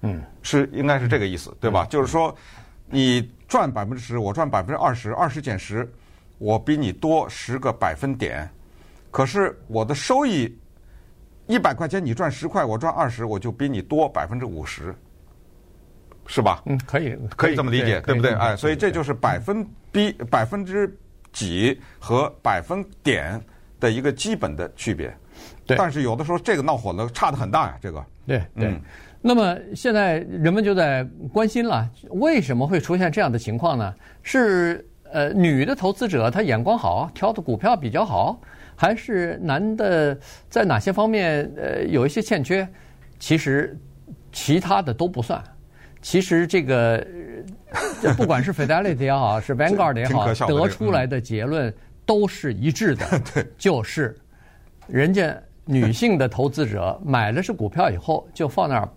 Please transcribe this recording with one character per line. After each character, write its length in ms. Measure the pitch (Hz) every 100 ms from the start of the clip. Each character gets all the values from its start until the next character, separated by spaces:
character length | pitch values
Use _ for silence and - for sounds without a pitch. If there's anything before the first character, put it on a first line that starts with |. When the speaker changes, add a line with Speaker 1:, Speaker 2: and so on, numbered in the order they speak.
Speaker 1:
嗯。 200 | 110 87 67 -
Speaker 2:
是， 260 | - 147 139
应 140 | - 143
该 120 | 143
是 100 | 123
这 100 | 131
个 80 | 98
意 80 |
思， 220 | 90 - -
对 120 | 113
吧？ 140 | 95
Speaker 1:
嗯。 40 | 85
Speaker 2:
就 120 | 151
是 60 | 131
说， 280 | 165 160 - - - - - -
你 400 | 135 131 123 117 - -
赚 220 | 254 175
百 140 | 117 101
分 100 | 127
之 60 |
十， 160 | 117 120
我 160 | 101
赚 140 | 110 156
百 140 | 107
分 60 | 92
之 80 | 151
二 180 | 165
十， 200 | 123 107
二 120 | 113 165
十 140 | 127
减 180 | 143 95
十， 320 | - 104 127 - - - - -
我 220 | 104 110
比 180 | 110 151
你 160 | 143
多 340 | 139 160 160 131
十 320 | - - 127
个 140 | 131
百 220 | - 92
分 200 | 78 139
点。 320 | 127 92 62 78 - - - - - -
可 140 | -
是 340 | 131 202 196 - -
我 160 | 113
的 120 | 110
收 320 | 143 - 262 294
益， 320 | 185 117 - - - - - - - - - -
一 120 | 233
百 140 | 165
块 160 | 123 160
钱， 160 | 196
你 80 | 175
赚 180 | - 175
十 160 | - 160
块， 160 | 202
我 140 | 139 107
赚 160 | 160
二 160 | - 147
十， 160 | 120
我 140 | 113 104
就 120 | 113
比 160 | 104 143
你 140 | 120
多 260 | - 151 151
百 200 | - 73
分 120 | 120
之 60 |
五 180 | 123 82 73
十， 280 | - 80 - - - - - - - - - - - - - -
是 160 | -
吧？ 180 | 107 87 -
Speaker 1:
嗯， 120 | 139
可 140 | - 143
以， 180 | 156 - 113
Speaker 2:
可 140 | - 170
以 80 | 147
这 80 |
么 60 | 131
理 80 | 120
解， 200 | 120 98
Speaker 1:
可 120 | -
以， 20 |
Speaker 2:
对 0 |
不 60 | 127
对？ 120 | 127
Speaker 1:
可 40 | 107
以， 40 |
Speaker 2:
哎， 160 | 113 101
所 140 | 151
以 60 | 151
这 140 | 202
就 120 | 170
是 120 | 143
百 240 | 127 123 90
分 280 | 113 208 214 - -
比， 220 | 202 208
Speaker 1:
可 120 | -
以。 40 | 117
Speaker 2:
百 160 | 131
分 220 | 113 196 185
之 280 | 196 202 196 - - -
几 480 | - 101 87 113 - - -
和 300 | - 120 147 -
百 180 | 127 95
分 240 | 82 185 196 -
点 380 | - 104 73 107 110 - - -
的 100 | 117
一 120 | 113
个 100 | 135
基 240 | 135 208 220
本 180 | 92
的 160 | 73 87
区 200 | - -
别。 160 | 85 69 - - - - -
Speaker 1:
对。 140 | - 131
Speaker 2:
但 120 | 180
是 120 | 143
有 120 | 123
的 80 | 117
时 80 | 151
候 80 | 175
这 160 | 175
个 80 | 190
闹 140 | 135 139
火 160 | 104
了， 160 | 87 117
差 200 | 120 190
得 80 | -
很 120 | 104
大 180 | 139 131
呀， 100 | 64
这 100 | 98
个。 140 | 76 69 - -
Speaker 1:
对， 180 | 135 87
对。 140 | - 110
Speaker 2:
嗯。 120 | 90 71 - - -
Speaker 1:
那 120 | 233
么 220 | 247 196 180 -
现 200 | - 254
在 240 | 214 196 160
人 340 | 175 180 160
们 100 | 196
就 120 | 202
在 280 | 190 160 135 127 - 135
关 160 | 208 220
心 180 | 240 233
了， 240 | 131 117 - -
为 280 | 180 294 311
什 160 | 135
么 120 | 120 135
会 120 | 180
出 200 | - 180
现 120 | 185
这 120 | 160
样 100 | 175
的 60 | 117
情 180 | 110 113
况 220 | 170 135
呢？ 160 | 101 95 - -
是， 640 | - 269 233 185 175 170 - - -
呃， 200 | 156 147
女 340 | 196 175 139
的 100 | 147
投 160 | 269 185
资 160 | 196 233
者 240 | 147 113
她 120 | 175
眼 200 | 208 113
光 160 | 127 226
好， 320 | 95 87 156
挑 180 | - 196
的 80 | 214
股 160 | 165 113
票 180 | 196
比 160 | 240 131
较 140 | 131
好， 340 | 208 101 117 233 - - - -
还 180 | 170
是 420 | 220 - 208 170 -
男 340 | 175 143 208 220
的 400 | 208 170 151 139 - - -
在 160 | -
哪 140 | 208 127
些 140 | 104
方 180 | 190 220
面， 400 | 220 175 151 147 143
呃， 260 | - -
有 220 | - 131 131
一 20 |
些 140 | -
欠 220 | 208 196
缺？ 240 | 131 190 185 - - - - -
其 180 | - 160
实 400 | 143 139 - - - - - - -
其 300 | - - 156
他 200 | 170 196
的 140 | 165
都 140 | 113 175
不 120 | 180
算。 220 | 113 - - - - - - -
其 180 | - 180
实 260 | 185 170 170
这 160 | 190
个， 420 | 135 127 117 113 - 175 - - 190 190 - - 427 330
呃， 100 | 220
不 100 | 131
管 200 | 214 131
是 80 | 135
Fidelity 500 | 170 139 156 202 143
也 80 | 135
好， 280 | 135 120 110
Speaker 2:
<laughs> 20 |
Speaker 1:
是 140 | 107 123
Vanguard 400 | 156 202 170 123
也 80 |
好， 40 | 123
Speaker 2:
挺 160 | 127
可 100 | 104
笑 120 | 110 175
的， 60 |
这 80 | 147
个。 80 | 185
Speaker 1:
得 0 |
出 240 | 196 220
来 120 | 170
的 160 | 127 131
结 240 | - 110
论 300 | 117 160 123 101 - -
都 240 | - 214 202
是 260 | - 147
一 160 | 101 135
致 240 | 147 214
的， 100 | 123 -
Speaker 2:
嗯。 120 | 160 117
<laughs> 80 |
对。 120 | - - -
Speaker 1:
就 240 | 196 147
是 340 | 107 - 127 - - - - - - - -
人 260 | 127 151
家 240 | 190 165 - - -
女 280 | - 135 110
性 240 | 117 240 180
的 120 | 131
投 200 | 117 139
资 160 | 139
者 360 | 135 104 92 -
买 280 | 151 127 104
了 100 | 120
是 100 | 190
股 160 | 202 104
票 220 | 160 185
以 60 | 90
后， 320 | - 156 -
就 140 | - 156
放 220 | 135 175
那 80 | 127
儿 120 | 101